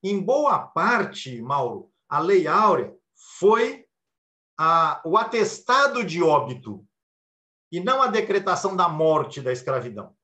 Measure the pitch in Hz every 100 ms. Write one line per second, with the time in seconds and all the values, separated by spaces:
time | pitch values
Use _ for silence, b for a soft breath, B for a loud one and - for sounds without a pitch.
0 | 190 202 175 277 294 156 - - 190 240
1 | - - 135 123 117 139 123 101 - _
2 | _ 143 165 196 156 175 214 160 104 -
3 | _ _ - - 190 226 254 277 _ _
4 | _ _ _ _ _ - 160 165 160 147
5 | 170 196 220 233 208 - - 254 277 247
6 | 190 160 165 147 131 127 110 95 _ _
7 | _ _ _ _ _ _ _ 170 180 262
8 | 254 214 - 202 196 175 196 185 170 156
9 | 160 151 131 143 127 123 - 131 120 104
10 | 98 _